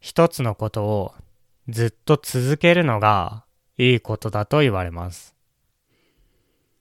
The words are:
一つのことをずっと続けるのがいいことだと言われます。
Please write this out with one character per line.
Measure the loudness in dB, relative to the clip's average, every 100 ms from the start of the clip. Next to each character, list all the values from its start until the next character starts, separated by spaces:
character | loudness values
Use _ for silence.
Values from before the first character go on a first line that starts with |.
一 | -6 2 2
つ | 2
の | -4 -4
こ | -6
と | -4
を | -2 -2 -4 -10 -20 _ _ _ -10
ず | -2 -2
っ |
と | -2 0 0
続 | 0 -4 -2 2
け | 4
る | 4
の | 2 2
が | 2 2 0 -8 -18 _ _ 0
い | 2 2
い |
こ | 0 -8
と | -6
だ | -6 -2
と | 2
言 | 2
わ | 0
れ | -4
ま | -8 -10
す。 | -12 -18 _ _ _ _ _ _ _ _ _ _ _ _ _ _ _